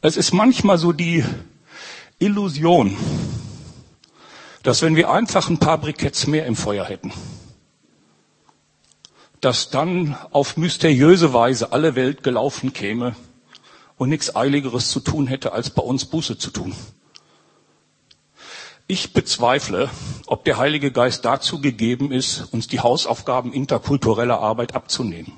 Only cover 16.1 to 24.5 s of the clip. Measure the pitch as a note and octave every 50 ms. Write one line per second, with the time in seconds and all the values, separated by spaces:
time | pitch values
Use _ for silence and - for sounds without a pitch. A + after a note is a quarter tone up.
16.1 | - E3 D#3+ - G#2+ - - - - G#2 F#2 - F2+ - - - - _ _ _
17.1 | _ - _ _ _ _ _ _ _ _ _ _ _ _ _ _ _ _ _ _
18.1 | _ _ _ _ _ _ - - - - - - - _ _ _ F#3+ F3+ - -
19.1 | - - - - - - A#2+ A#2 B2+ D3 - - G2 F2+ - C3 - - - -
20.1 | - - - - - - - E3 C3+ A2 B2+ C#3+ D3+ D3+ C#3 C#3 B2+ B2+ A#2+ B2+
21.1 | - - - A#2 C3 C#3 - - - D#3+ C#3 C#3+ B2 G#2 A2+ A2+ B2 B2 C#3 C#3+
22.1 | C3 B2+ B2+ - - - - - - A2+ A#2 - - A#2+ - A#2+ B2+ B2 - A2+
23.1 | A#2 - - - B2+ B2+ B2 B2 - C3+ A#2+ - C3 A2 - - C#3 C#3 - A2+
24.1 | A2 G#2+ A#2 B2 A#2 - - G#2+